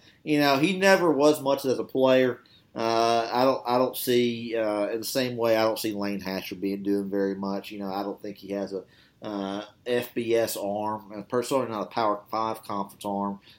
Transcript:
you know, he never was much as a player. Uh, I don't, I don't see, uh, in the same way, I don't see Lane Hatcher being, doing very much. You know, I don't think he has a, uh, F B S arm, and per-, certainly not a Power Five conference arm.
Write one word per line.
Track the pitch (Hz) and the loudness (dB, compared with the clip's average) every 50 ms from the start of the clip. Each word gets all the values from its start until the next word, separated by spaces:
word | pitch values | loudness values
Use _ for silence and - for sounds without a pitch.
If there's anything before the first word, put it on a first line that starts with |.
| _ - - _ - | _ -20 -20 _ -4
you | 151 151 147 | 0 2 4
know, | 147 143 139 135 | 4 4 4 4
he | 156 185 190 185 | 2 2 2 4
never | 190 196 190 175 175 170 | 6 6 6 6 6 4
was | 147 131 147 151 151 135 | 4 6 6 4 4 4
much | 135 135 139 139 - | 2 0 0 0 0
as | 131 120 110 | 0 0 -2
a | 107 | -2
player. | - - 135 131 131 131 131 127 127 117 - - _ _ _ _ _ - | -4 0 4 4 6 6 6 4 2 0 -4 -10 _ _ _ _ _ -6
Uh, | 117 113 113 113 113 117 117 117 117 113 113 107 | -4 -2 0 2 2 4 4 4 2 0 0 2
I | 120 131 | 2 4
don't, | 135 127 - - | 4 2 0 0
I | 120 123 127 | 0 2 2
don't | 131 127 - | 2 0 -2
see, | - - 131 123 120 120 120 117 113 117 117 110 | -4 -2 0 2 2 2 2 0 -4 -6 -6 -4
uh, | 113 110 107 104 104 104 98 | -2 -2 0 0 -2 -2 -2
in | 113 113 | -2 -4
the | 107 | -6
same | - - 135 127 123 123 117 | -4 -2 -2 -2 -2 -2 0
way, | 117 117 110 | 2 2 4
I | 110 110 | 4 4
don't | 110 110 110 | 2 2 0
see | - 110 104 | -2 -4 -4
Lane | 101 101 101 101 98 | -2 -4 -4 -4 -4
Hatcher | 95 95 95 95 92 - 95 | -6 -6 -6 -6 -6 -8 -8
being, | 90 95 98 98 101 98 | -6 -4 -4 -4 -2 -2
doing | 101 101 101 98 98 | -2 -2 0 -2 -2
very | 98 101 98 98 98 | -2 0 0 0 -2
much. | 95 98 98 98 98 - - 107 | -4 -6 -6 -6 -6 -8 -10 -10
You | 101 | -10
know, | 101 95 95 | -8 -6 -6
I | 101 101 | -4 -4
don't | 101 98 - | -6 -8 -8
think | - 104 98 | -10 -14 -14
he | - - 92 98 | -12 -10 -8 -6
has | 101 98 92 95 | -6 -6 -6 -8
a, | 92 90 - _ _ - _ _ _ - | -8 -10 -12 _ _ -20 _ _ _ -10
uh, | 107 107 101 98 98 98 101 104 - - _ - | -8 -6 -6 -4 -4 -6 -6 -8 -12 -16 _ -6
F | 123 120 120 120 - - | -2 -2 -2 -2 -2 -4
B | 127 117 113 117 | -4 -2 0 2
S | 113 113 110 - 110 | 2 2 0 -2 -4
arm, | 101 98 101 104 107 107 107 107 104 - | -4 -4 -4 -2 -2 -4 -4 -6 -8 -12
and | 107 104 98 | -14 -14 -10
per-, | - - 123 120 | -4 -2 -2 -2
certainly | - 143 135 123 113 113 | 0 0 0 0 -2 -4
not | 104 95 | -6 -6
a | |
Power | - - 120 113 104 104 - - - | -4 -2 0 0 0 0 -2 -4 -6
Five | - 110 110 110 110 - - | -4 -2 -2 -2 -4 -6 -8
conference | - 107 101 98 98 - - - | -8 -6 -6 -6 -8 -10 -10 -6
arm. | 104 101 98 101 101 98 98 _ - - | -4 -4 -2 -2 -4 -6 -8 _ -20 -20